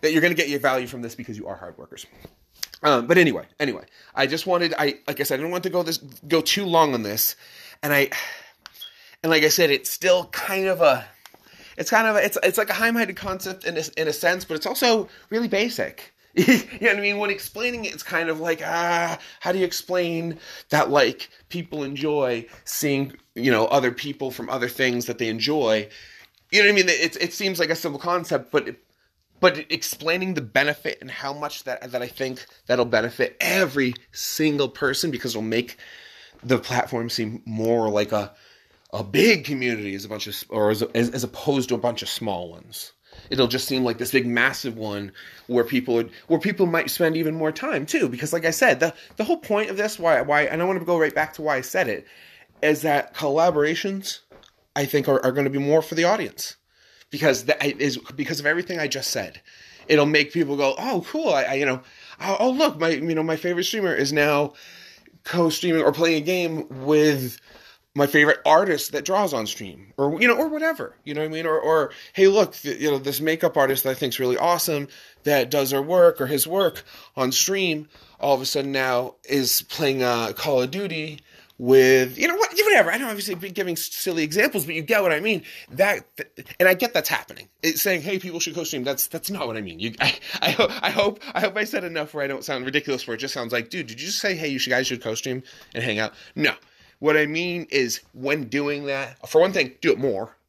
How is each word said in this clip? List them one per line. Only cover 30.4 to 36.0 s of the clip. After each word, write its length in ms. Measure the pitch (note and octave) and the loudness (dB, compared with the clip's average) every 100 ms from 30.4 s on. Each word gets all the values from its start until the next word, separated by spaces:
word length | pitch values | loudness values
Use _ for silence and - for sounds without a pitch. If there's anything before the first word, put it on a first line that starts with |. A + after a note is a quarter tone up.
benefit 560 | A#2 C3 C#3+ D3 - - | -2 0 0 -2 -6 -10
and 100 | C3 | -12
how 220 | - C#3 | -10 -8
much 320 | C#3+ D3 - - | -8 -8 -10 -8
that, 260 | B2 B2+ | -10 -6
that 100 | B2 | -8
I 60 | A#2+ | -8
think 380 | - C3 C3 - _ _ | -6 -6 -6 -16 _ _
that'll 180 | B2 A#2+ | 2 4
benefit 500 | A2+ A#2 - B2+ - | 2 2 -2 -4 -2
every 520 | - F#3 F3+ C#3 B2+ A#2+ _ | -2 2 0 2 0 -2 _
single 560 | - - - D#3 D3 C3+ | -10 -8 0 0 2 -2
person, 420 | - C#3 C3+ E3+ | 0 -2 0 -4
because 220 | B2+ B2+ | -4 -6
it'll 80 | A#2 | -4
make 360 | A2 A2+ B2 - - - | -2 -2 -2 -10 -20 -20